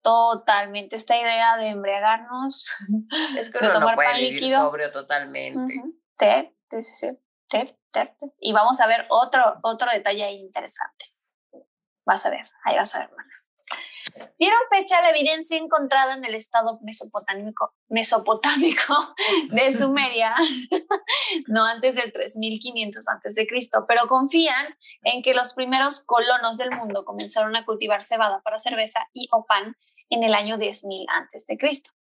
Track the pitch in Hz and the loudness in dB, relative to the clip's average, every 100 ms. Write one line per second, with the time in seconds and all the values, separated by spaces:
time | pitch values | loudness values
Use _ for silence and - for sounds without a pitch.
0 | 226 226 233 220 - 208 202 202 196 220 | 4 4 4 2 2 0 0 -10 -10 -8
1 | - 233 233 226 226 226 220 202 196 202 | 0 0 2 2 2 2 -2 -4 -4 0
2 | 208 226 233 247 269 269 - - 202 214 | 2 0 -4 -8 -2 2 0 -2 -4 -4
3 | 220 311 311 269 233 247 214 214 220 226 | -2 -2 -2 -4 -6 0 2 4 2 2
4 | 247 247 254 262 262 269 208 151 147 139 | 2 2 0 0 0 2 2 -2 -6 -6
5 | 135 147 139 135 135 131 254 262 262 - | -4 -4 -4 -10 -6 -6 -6 -8 -12 -16
6 | _ - 214 247 - _ _ - 226 - | _ 0 4 4 0 _ _ -8 -6 -6
7 | - 262 _ _ - 214 269 _ _ - | -8 -10 _ _ -4 -4 -4 _ _ -6
8 | - _ 285 _ 220 214 226 254 220 226 | -6 _ -20 _ 2 4 4 4 4 4
9 | - 220 247 262 233 - 220 226 240 220 | 4 2 4 4 4 2 -4 -2 0 0
10 | 208 208 202 202 190 - - - - _ | 0 -2 -4 -8 -12 -12 -8 -8 -8 _
11 | - _ _ _ _ - _ _ _ _ | -20 _ _ _ _ -20 _ _ _ _
12 | - - - - - _ 123 127 202 - | -2 0 0 -4 -12 _ -2 0 0 -4
13 | - - - - _ _ - - - - | -10 -16 -20 -20 _ _ -8 -8 -8 -12
14 | - - - _ 349 466 494 392 381 359 | -12 -12 -20 _ 4 4 4 0 4 4
15 | 349 311 294 320 311 320 320 320 277 269 | 4 4 0 0 0 -2 0 0 2 2
16 | 262 269 247 220 - 233 226 226 214 220 | 2 -2 -8 -8 -2 0 0 -6 -6 -6
17 | 220 202 196 196 208 220 - _ _ 226 | -6 -8 -6 -8 -8 -6 -8 _ _ 0
18 | 220 220 208 220 285 285 320 - - 285 | 2 2 2 0 2 2 2 2 2 2
19 | 294 - 415 381 285 220 269 262 277 277 | 0 -2 2 2 2 2 2 4 2 2
20 | 262 233 220 247 320 254 247 - - 392 | 0 0 0 2 2 0 -2 -4 -2 -4
21 | - 523 - 359 262 220 226 233 254 247 | -2 -2 0 -4 -2 2 2 2 0 0
22 | 233 - - 220 220 220 247 233 208 214 | -4 -6 -8 -6 -6 -6 -8 -6 -6 -6
23 | - - 214 208 220 247 247 - 214 233 | -6 -6 -6 -4 -4 -2 -2 -2 2 2
24 | 226 262 277 330 320 254 294 - - - | 4 2 4 4 4 2 -4 -12 -20 -6
25 | - 247 254 254 247 - 254 262 277 277 | -4 -2 2 2 0 -4 -2 0 2 0
26 | - 240 240 247 233 226 254 247 226 196 | 2 0 2 0 0 -4 -6 -6 -6 -8
27 | 196 208 208 220 214 226 220 214 220 202 | -8 -10 -4 -2 0 -2 -4 -6 -2 -2
28 | - 226 214 196 220 220 247 233 214 226 | 0 0 0 0 -4 -4 -4 -2 -2 -2
29 | - 247 247 226 220 208 208 - _ _ | -6 -12 0 0 2 0 0 -14 _ _
30 | _ 233 226 208 208 220 208 202 196 190 | _ -2 2 2 0 -4 -2 -2 -4 -12
31 | 185 180 - - - 220 285 285 - _ | -4 -4 -6 -16 -10 -2 0 -2 -6 _